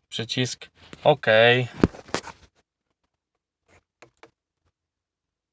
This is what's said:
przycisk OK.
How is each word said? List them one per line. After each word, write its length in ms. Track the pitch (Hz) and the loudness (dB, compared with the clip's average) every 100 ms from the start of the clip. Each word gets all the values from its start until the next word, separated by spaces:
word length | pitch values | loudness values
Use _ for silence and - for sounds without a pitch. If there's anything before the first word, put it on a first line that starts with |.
| _ | _
przycisk 600 | - 120 - 127 - - _ - - | -12 -8 -6 -6 -6 -14 _ -20 -4
OK. 240 | - 151 - 110 117 123 120 - - - - - - - _ _ _ _ _ _ _ _ _ _ _ _ _ _ _ _ _ _ - _ _ _ _ _ _ _ _ _ _ _ _ | 0 0 2 4 4 2 -2 -4 -4 -4 -10 -8 -8 -18 _ _ _ _ _ _ _ _ _ _ _ _ _ _ _ _ _ _ -20 _ _ _ _ _ _ _ _ _ _ _ _